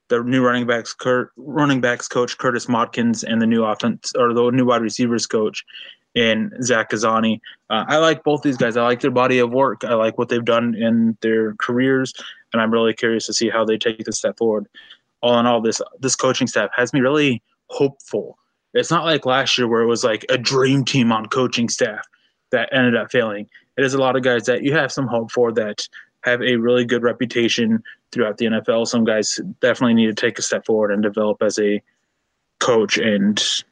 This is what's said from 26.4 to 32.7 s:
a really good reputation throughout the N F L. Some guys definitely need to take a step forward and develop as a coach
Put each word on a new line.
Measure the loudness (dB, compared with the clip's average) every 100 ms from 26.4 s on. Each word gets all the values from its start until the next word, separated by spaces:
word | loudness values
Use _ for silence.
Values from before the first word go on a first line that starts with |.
a | 0 0
really | 2 2 2
good | 0
reputation | 0 -2 -4 0 0 0 0 0 -4 -20 _
throughout | -4 -2 -2
the | -2
N |
F | -2 0
L. | -2 0
Some | 0
guys | 0 0 -2 -6 -10 -2
definitely | 0 2 2 4
need | 2
to |
take | 0 -4 -4
a |
step | -4 -4 -2
forward | 0 0
and | 0
develop | -2 0 -2 0
as | -2 0
a | 0 -2 -6 _ _ _ _ _ _ -4
coach | 0